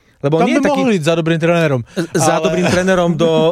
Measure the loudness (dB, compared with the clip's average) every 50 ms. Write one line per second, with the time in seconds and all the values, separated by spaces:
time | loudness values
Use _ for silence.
0 | _ _ _ _ -4 -2 0 2 2 2 2 0 0 0 0 0 0 0 0 0
1 | 0 0 -2 0 0 -2 -2 0 0 -2 0 0 0 0 0 -2 -6 -6 -8 -8
2 | -8 -4 -2 0 0 2 0 0 0 -2 -2 0 0 0 0 0 0 0 0 0
3 | 0 0 0 0 0 0 2 2 2 0